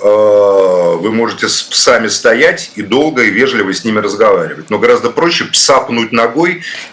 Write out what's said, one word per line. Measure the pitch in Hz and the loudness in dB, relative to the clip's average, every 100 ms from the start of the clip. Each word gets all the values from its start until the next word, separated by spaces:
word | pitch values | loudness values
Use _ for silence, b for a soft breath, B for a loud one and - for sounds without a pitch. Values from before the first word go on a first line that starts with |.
Э, | 101 107 107 104 101 98 95 90 87 85 | 0 2 4 4 4 4 2 2 0 0
вы | 101 | -2
можете | 113 117 101 107 | -2 -2 -4 -4
с | - | -4
псами | - - - 117 110 | -4 0 2 2 0
стоять | - 120 117 156 175 - | 0 0 2 2 0 -8
и | - | -10
долго | 98 123 156 135 | -4 0 0 0
и | 113 | 0
вежливо | 98 135 117 95 | 0 0 0 -2
с | 90 | -4
ними | 117 107 | -2 -2
разговаривать. | 104 - 110 95 80 82 - | -2 2 2 2 -2 -8 -6
Но | 107 | -2
гораздо | 120 120 117 | 2 2 0
проще | 147 170 170 | -2 -2 -2
пса | - - - 135 | -4 -2 2 2
пнуть | - 117 113 | 2 -4 -2
ногой, | 117 117 123 175 170 B B B | 0 0 0 -2 -2 B B B